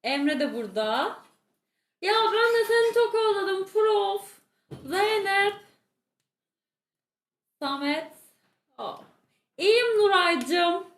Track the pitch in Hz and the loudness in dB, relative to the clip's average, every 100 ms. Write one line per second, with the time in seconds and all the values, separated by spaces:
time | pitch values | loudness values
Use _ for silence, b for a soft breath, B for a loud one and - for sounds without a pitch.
0 | 233 277 285 285 285 226 214 196 214 240 | -4 -2 -2 -2 -4 -4 -6 -4 -2 -2
1 | 359 - - _ _ _ _ _ _ _ | -4 -8 -20 _ _ _ _ _ _ _
2 | 370 440 440 427 466 466 440 466 453 466 | 0 2 2 2 2 2 2 2 2 2
3 | 440 440 440 403 381 381 381 427 427 415 | 2 0 0 0 -2 -4 -2 0 2 2
4 | 392 403 - - _ _ _ - 269 359 | 0 -4 -10 -20 _ _ _ -18 -6 -2
5 | 427 440 392 392 403 403 _ _ _ _ | 0 0 0 0 0 -2 _ _ _ _
6 | _ _ _ _ _ _ _ _ _ _ | _ _ _ _ _ _ _ _ _ _
7 | _ _ _ _ _ _ 285 277 285 311 | _ _ _ _ _ _ -8 -4 -4 -4
8 | 320 - _ _ _ _ _ - 208 - | -6 -20 _ _ _ _ _ -14 -12 -12
9 | - _ _ _ _ - 370 466 466 440 | -20 _ _ _ _ -2 2 4 2 2
10 | 415 381 349 320 247 349 339 370 - | 4 4 2 0 0 0 2 0 -8